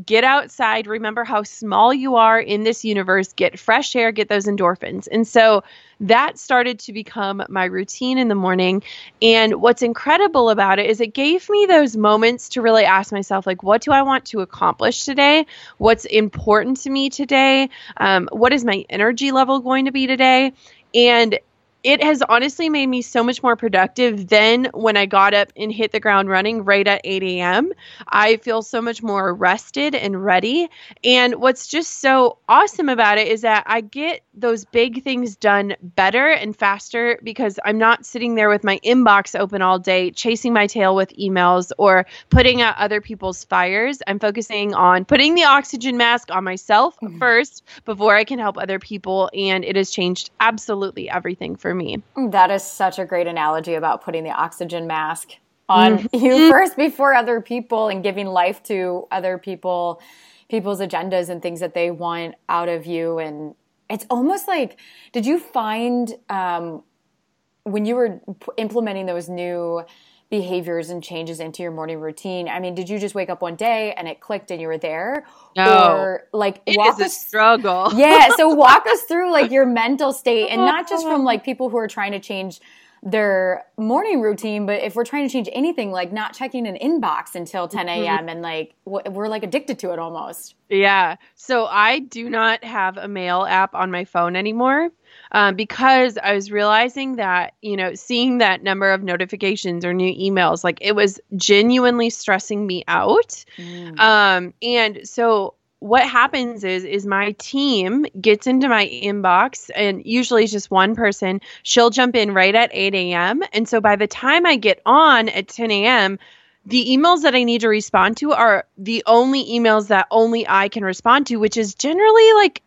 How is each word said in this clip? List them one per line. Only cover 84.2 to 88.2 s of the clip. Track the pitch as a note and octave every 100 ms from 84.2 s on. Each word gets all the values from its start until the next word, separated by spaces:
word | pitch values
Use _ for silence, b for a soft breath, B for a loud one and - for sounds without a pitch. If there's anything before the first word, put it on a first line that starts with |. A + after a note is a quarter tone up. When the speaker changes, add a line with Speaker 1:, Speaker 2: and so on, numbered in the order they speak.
Speaker 2:
routine, | G#3+ G#3 A3 G#3 G3+
but | G#3
if | G#3
we're | G#3+ A#3
trying | D4 C4+
to |
change | C4 G3
anything, | B3 D#4+ E4+ G#3
like, | F#3 F3
not | G#3+ G#3+
checking | - C4 B3+ A3+
an | F#3
inbox | C#4 E4 F3 D3+ -
until | F3+ E3+ F#3 F3
ten | G#3 F3
A | E3+ E3
M |
Speaker 1:
Mm-hmm. | D#3+